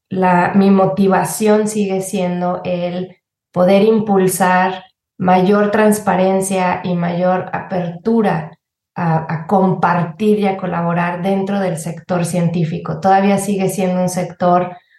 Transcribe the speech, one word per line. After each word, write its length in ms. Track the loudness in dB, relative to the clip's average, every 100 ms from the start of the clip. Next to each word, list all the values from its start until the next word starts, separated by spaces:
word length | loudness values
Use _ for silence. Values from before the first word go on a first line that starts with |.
| -8
la, 420 | 0 2 2 2 4
mi 160 | 4
motivación 960 | 4 2 2 2 2 0 -2 2 2 2
sigue 320 | -2 -2 -2
siendo 580 | -4 -4 -4 -2 -4 -4 -4
el 500 | -4 -4 -6 -8 -12 _ _ _
poder 300 | 0 4 4
impulsar 1000 | 4 2 2 2 2 2 2 2 0 -4 -12 _ _ -6
mayor 540 | 2 2 4 2 2
transparencia 1080 | 2 2 2 0 0 2 0 0 -2 -2 -2
y 120 | -4 -4
mayor 540 | -2 -2 0 0 -4
apertura 1040 | -8 -6 -6 -6 -6 -2 0 2 -2 -6 -16 _ _ _
a, 400 | -6 -2 -2 -2
a 140 | -8 -2
compartir 920 | 0 2 0 0 0 -2 -2 0 2
y 80 | 0
a 100 | -2
colaborar 640 | -4 -4 -2 -2 -2 -2
dentro 400 | -2 -2 -2 -2
del 160 | -2 -4
sector 480 | -6 -10 -4 -2 -2
científico. 760 | 0 0 0 -2 -4 -8 -2
Todavía 380 | 2 4 4 2
sigue 320 | 0 -2 -2
siendo 320 | -2 -2 0
un 80 | -2
sector, 680 | -2 -6 -2 2 2 0 -8 _